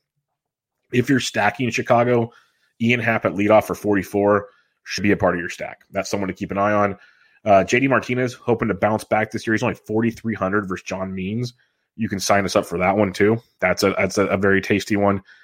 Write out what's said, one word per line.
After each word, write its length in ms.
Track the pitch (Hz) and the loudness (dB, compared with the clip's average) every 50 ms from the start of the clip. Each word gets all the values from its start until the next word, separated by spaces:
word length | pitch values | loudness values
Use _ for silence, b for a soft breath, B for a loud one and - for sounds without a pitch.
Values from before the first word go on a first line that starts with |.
| _ _ _ _ _ _ _ _ _ _ _ _ _ _ _ _ _ _ - | _ _ _ _ _ _ _ _ _ _ _ _ _ _ _ _ _ _ -2
If 160 | 123 120 - | 0 2 2
you're 100 | 139 123 | 0 0
stacking 520 | - - - 113 101 104 - - 127 117 | 0 -2 -2 0 0 0 0 0 -4 -4
Chicago, 600 | 113 127 117 - 127 117 120 123 123 120 117 117 b b b b b b b b b _ | -2 -4 0 2 4 4 4 4 2 2 0 -2 b b b b b b b b b _
Ian 200 | 117 117 123 120 | 0 0 0 2
Happ 240 | 113 117 113 107 - | 2 0 0 0 0
at 80 | 98 80 | -2 -2
leadoff 320 | 95 104 104 110 107 - | 0 4 6 6 6 6
for 100 | - 90 | 4 -4
forty-four 760 | - - 104 104 98 90 - - 101 101 104 104 101 101 b b b b b b b _ | -4 -2 0 0 0 0 0 0 2 4 4 4 2 0 b b b b b b b _
should 180 | - - - 95 | -10 -8 -2 0
be 100 | 101 95 | 0 2
a 40 | |
part 180 | 85 101 90 90 | 2 2 0 0
of 60 | 87 | 0
your 80 | 85 87 | -4 -8
stack. 360 | - - 76 - - - _ _ | -10 -10 -12 -12 -12 -16 _ _
That's 200 | - 98 92 - | -8 -6 -4 -4
someone 180 | - 101 98 92 | -4 -4 -4 -6
to 60 | 90 | -6
keep 160 | - 101 - | -8 -8 -6
an 80 | 95 98 | -2 0
eye 140 | 101 104 104 | 0 2 2
on. 260 | 104 104 98 95 b b b b b b b b b _ | 2 2 0 -2 b b b b b b b b b _
Uh, 200 | 107 101 95 92 | 4 4 4 6
J 160 | - 120 127 | 4 2 2
D 80 | 135 135 | 4 4
Martinez 460 | 127 113 - - 123 123 127 120 120 | 2 2 2 0 -2 -2 -2 -4 -4
hoping 340 | - - - 117 113 120 107 | -6 -2 -2 0 0 0 -2
to 60 | 98 | 0
bounce 300 | 92 - 104 110 107 - | 0 0 0 0 -2 -2
back 260 | - 110 107 107 - | -2 -2 -2 0 -2
this 160 | - 110 - | -6 -8 -2
year. 80 | 117 110 | -2 0
He's 80 | 104 127 | 0 0
only 120 | 117 - | -2 -4
forty-three 600 | - _ - 110 110 117 117 - - - 117 104 | -4 _ -4 -2 0 0 0 -2 -4 -6 -8 -4
hundred 340 | 92 98 92 98 107 101 92 | -4 -2 0 0 -2 -2 -2
versus 160 | 90 90 - | -8 -10 -8
John 300 | - 95 95 95 95 95 | -10 -8 -8 -8 -8 -8
Means. 400 | 95 92 95 107 120 123 123 - _ _ _ _ _ _ _ _ | -8 -6 -6 -4 -6 -6 -8 -10 _ _ _ _ _ _ _ _
You 120 | - 113 98 | -8 -6 -4
can 120 | 104 95 | -4 -6
sign 240 | - - 101 101 98 | -4 -2 -2 -2 -2
us 120 | 90 - | 0 -2
up 100 | 104 90 | -2 -4
for 120 | - 87 87 | -2 -4 -2
that 180 | 90 95 98 | -2 0 2
one 160 | 107 104 95 90 | 2 0 0 0
too. 300 | - 101 104 113 117 - _ _ _ | 0 2 2 2 0 -4 _ _ _
That's 220 | 92 92 90 - 101 | -2 -2 0 2 0
a, 120 | 98 92 - | 0 0 0
that's 180 | 98 92 - | -2 -2 0
a, 100 | 104 98 | -2 0
a 100 | - 98 | 0 0
very 240 | 98 98 98 98 95 | 0 2 2 2 2
tasty 360 | 92 - 107 98 - - 107 | 2 0 -2 -2 0 -2 -2
one 260 | 101 101 101 98 98 b b b b | 0 2 0 0 0 b b b b